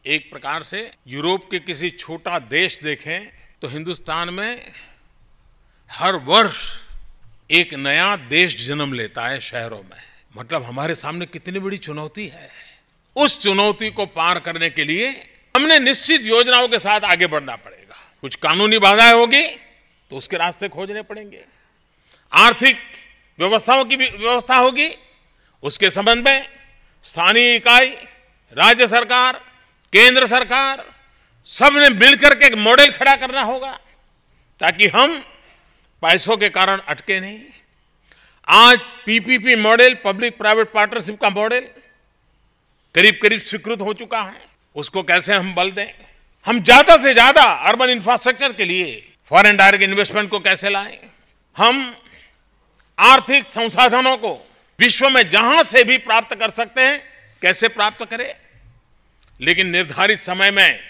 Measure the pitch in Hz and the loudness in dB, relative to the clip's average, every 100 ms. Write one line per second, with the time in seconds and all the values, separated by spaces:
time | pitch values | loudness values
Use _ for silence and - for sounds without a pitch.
0 | 131 151 - 143 139 156 147 196 226 _ | -4 -6 -6 -16 -12 -12 -12 -16 -16 _
1 | 127 135 165 185 - 180 - 147 170 - | -18 -8 -6 -6 -8 -12 -12 -12 -12 -12
2 | - 160 180 175 117 147 180 - 151 143 | -18 -14 -10 -10 -6 -6 -6 -8 -12 -12
3 | 147 175 214 _ _ _ 117 147 165 175 | -12 -14 -16 _ _ _ -16 -14 -14 -14
4 | - 160 170 175 214 240 - - - _ | -10 -10 -10 -10 -12 -14 -20 -20 -20 _
5 | _ _ _ _ _ _ _ _ _ - | _ _ _ _ _ _ _ _ _ -6
6 | 175 180 127 202 208 - - - - - | -6 -6 -2 0 0 -4 -12 -14 -16 -18
7 | - - - - _ 165 165 147 139 151 | -18 -20 -20 -20 _ -2 -2 -6 -4 -2
8 | 190 202 123 151 180 110 120 147 139 127 | -2 -6 -4 -2 -2 -4 -10 -8 -8 -10
9 | 107 120 120 135 - 123 113 107 92 - | -10 -10 -10 -10 -12 -14 -14 -16 -20 -20
10 | - _ _ 110 120 160 120 127 156 165 | -20 _ _ -20 -10 -10 -8 -10 -8 -8
11 | 147 170 175 160 180 190 190 202 151 151 | -10 -12 -14 -16 -14 -12 -12 -14 -14 -14
12 | 151 202 196 165 - - - _ _ _ | -14 -16 -18 -18 -20 -20 -20 _ _ _
13 | _ - 285 - 202 196 208 202 220 - | _ -2 -2 -2 -4 -2 -2 -4 -8 -8
14 | - 165 165 180 170 165 165 156 147 170 | -10 -4 -4 -4 -8 -6 -6 -4 -6 -4
15 | 254 269 - _ _ - 302 311 254 269 | -6 -10 -20 _ _ -2 2 2 2 -2
16 | - 311 214 226 240 247 247 220 185 214 | 0 0 2 0 2 2 0 -2 -2 -2
17 | 208 175 175 151 135 117 - - _ - | 0 0 0 -4 -8 -16 -20 -20 _ -20
18 | _ _ 135 - 156 170 214 220 196 208 | _ _ -16 -6 -2 0 0 2 4 6
19 | 233 233 233 277 311 - _ _ _ _ | 6 6 4 2 0 -8 _ _ _ _
20 | _ 139 - 175 175 170 202 147 190 208 | _ -18 -12 -6 -6 -6 -14 -12 -14 -14
21 | 208 214 208 - _ _ _ _ _ _ | -16 -20 -20 -20 _ _ _ _ _ _
22 | _ _ _ 165 226 226 262 240 - - | _ _ _ 4 4 4 0 0 -12 -20
23 | - _ _ - 185 220 220 262 240 262 | -20 _ _ -6 -2 -2 0 0 0 -4
24 | 254 202 226 247 233 254 254 262 320 - | -4 -4 -4 -4 0 2 2 0 -6 -6
25 | _ _ _ _ _ _ 139 - 190 190 | _ _ _ _ _ _ -12 -4 -4 -2
26 | 208 233 254 269 - - _ _ _ _ | -2 0 0 -2 -4 -20 _ _ _ _
27 | - - 175 226 240 233 240 240 262 - | -14 -2 2 2 2 2 4 4 2 -4
28 | - _ _ _ _ 127 196 233 233 233 | -20 _ _ _ _ 2 2 4 2 0
29 | 233 247 254 254 - _ _ _ _ 190 | 0 0 0 -4 -18 _ _ _ _ 4
30 | 247 254 240 247 254 247 269 269 - _ | 6 4 2 0 0 -2 -2 -6 -14 _
31 | _ _ _ _ - - 285 285 285 208 | _ _ _ _ -14 2 2 6 4 6
32 | 254 285 285 277 277 220 214 254 285 - | 4 6 4 4 2 2 4 6 4 4
33 | 269 269 254 269 226 254 269 - _ _ | 0 0 -2 -6 -6 -6 -10 -16 _ _
34 | _ _ _ _ _ _ 165 170 202 202 | _ _ _ _ _ _ -4 0 0 2
35 | 285 311 - _ _ _ _ _ _ _ | 0 -2 -14 _ _ _ _ _ _ _
36 | 165 180 196 220 208 185 190 196 147 147 | -4 -2 -4 -4 -4 -2 -4 -4 -8 -12
37 | - 190 190 220 277 _ _ _ _ _ | -8 -8 -8 -18 -20 _ _ _ _ _
38 | _ _ _ _ - 190 240 240 - - | _ _ _ _ 4 6 8 6 0 -14
39 | 202 226 202 262 233 233 214 233 254 254 | -4 -4 0 -2 0 0 2 4 4 2
40 | 202 196 240 233 214 220 220 214 208 240 | -6 -4 -8 -4 0 0 0 -2 -2 -4
41 | 180 208 208 196 214 247 254 _ _ _ | -10 -4 -4 -2 -4 -4 -6 _ _ _
42 | _ _ _ _ _ _ _ _ _ 165 | _ _ _ _ _ _ _ _ _ 2
43 | 208 - 208 220 - 202 202 226 202 208 | 2 4 -2 -2 -8 -12 -10 -8 -8 -10
44 | 220 226 190 - - _ _ 147 147 190 | -10 -10 -10 -16 -20 _ _ -14 -10 -8
45 | 185 175 170 202 185 175 190 196 208 - | -2 -2 0 -4 -2 -4 -4 -6 -12 -14
46 | - _ _ _ - 240 175 247 294 320 | -20 _ _ _ -4 -2 6 6 8 6
47 | 269 233 247 294 240 143 165 226 254 247 | 6 4 6 6 4 4 0 0 0 -2
48 | 190 247 247 247 277 220 185 180 165 110 | -2 -2 -2 -2 -6 -4 -6 -4 -6 -10
49 | _ _ _ 165 208 202 196 202 190 196 | _ _ _ 4 4 6 6 4 0 -2
50 | 202 214 202 202 190 190 202 196 202 - | -2 -4 -4 -4 -2 -2 -4 -6 -10 -18
51 | - _ _ _ _ - 220 262 254 226 | -20 _ _ _ _ 0 2 2 -6 -16
52 | _ - _ _ _ _ _ _ _ - | _ -20 _ _ _ _ _ _ _ 2
53 | 214 262 254 277 226 220 233 190 254 240 | 4 4 4 -2 -2 -6 -4 2 2 4
54 | 262 262 214 139 - _ _ - 233 - | 0 -2 -6 -10 -16 _ _ 0 0 2
55 | 269 262 190 190 233 320 311 254 240 254 | 2 2 2 2 2 2 4 2 2 0
56 | 233 220 226 214 220 - 233 262 262 285 | 0 -2 -2 -8 -6 -6 -6 0 0 -2
57 | - _ _ _ 175 185 220 226 208 - | -12 _ _ _ -2 0 -4 -2 -6 -6
58 | 220 226 240 - _ _ _ _ _ _ | -14 -12 -12 -14 _ _ _ _ _ _
59 | _ _ _ _ 135 175 185 170 170 151 | _ _ _ _ -6 -4 -4 -6 -6 -4
60 | 196 214 - 185 196 196 175 113 | -4 -4 -8 -4 -2 2 0 0